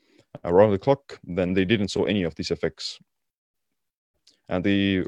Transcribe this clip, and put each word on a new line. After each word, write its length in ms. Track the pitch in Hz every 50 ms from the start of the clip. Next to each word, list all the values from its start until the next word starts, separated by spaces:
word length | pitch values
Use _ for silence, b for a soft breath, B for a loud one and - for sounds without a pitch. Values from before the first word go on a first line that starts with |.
| b b b b b b - - -
around 260 | 87 87 92 107 110
the 80 | 98 95
clock, 400 | - 139 139 - _ - - - -
then 280 | - 87 92 90 90 92
they 120 | 98 92
didn't 240 | 90 113 98 104 90
saw 160 | - 104 -
any 180 | 71 101 104 87
of 100 | 82 -
these 160 | - 90 -
effects. 460 | 85 - - 82 - - - - - - _ _ _ _ _ _ _ _ _ _ _ _ _ _ _ _ _ _ _ _ _ _ _ _ _ _ _ _ _ -
And 160 | - 92 85
the, 380 | 104 98 98 98 98 98 92 -